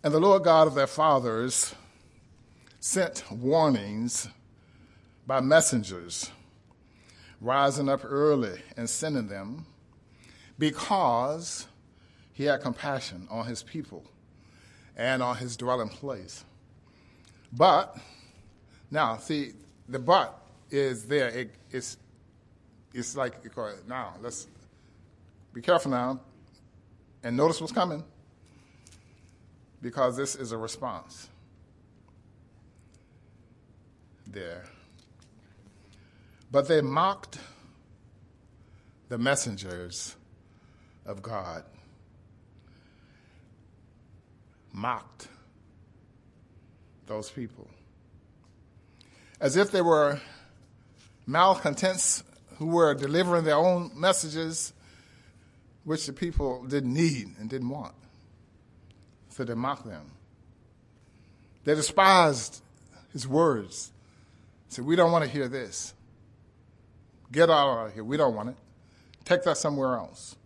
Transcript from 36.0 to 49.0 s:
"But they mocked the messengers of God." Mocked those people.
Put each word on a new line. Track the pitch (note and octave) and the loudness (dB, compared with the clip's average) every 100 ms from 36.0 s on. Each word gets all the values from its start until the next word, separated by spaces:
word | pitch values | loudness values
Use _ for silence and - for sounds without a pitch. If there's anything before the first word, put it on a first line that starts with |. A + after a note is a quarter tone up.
| _ _ - _ _ | _ _ -20 _ _
"But | C#3 C#3 | 0 4
they | D#3 | 2
mocked | C3+ C#3 F#3 G3 - - - - - _ _ - _ _ - _ _ _ _ - _ _ _ | 2 0 0 -2 -12 -20 -20 -20 -20 _ _ -20 _ _ -20 _ _ _ _ -20 _ _ _
the | A#2+ | -2
messengers | B2 C#3 B2 G2 F#2+ F2+ F2 - - - _ _ _ _ _ _ _ _ - | 0 0 -2 -8 -10 -12 -12 -12 -14 -16 _ _ _ _ _ _ _ _ -16
of | G2 | -14
God." | G2+ G#2+ F2+ E2 - - - _ - - _ - _ _ _ _ _ _ _ _ _ _ _ _ _ _ _ _ _ - _ _ _ _ _ | -10 -10 -8 -12 -16 -20 -20 _ -20 -20 _ -20 _ _ _ _ _ _ _ _ _ _ _ _ _ _ _ _ _ -20 _ _ _ _ _
Mocked | F#2+ A2+ A#2+ - _ - - _ _ _ _ - _ _ _ _ _ _ - - _ _ _ - | -6 -4 -4 -8 _ -20 -20 _ _ _ _ -20 _ _ _ _ _ _ -20 -20 _ _ _ -12
those | G#2+ G#2+ | -12 -10
people. | - A2+ - G2+ - _ _ _ - _ _ _ _ _ _ _ _ | -14 -14 -16 -20 -20 _ _ _ -20 _ _ _ _ _ _ _ _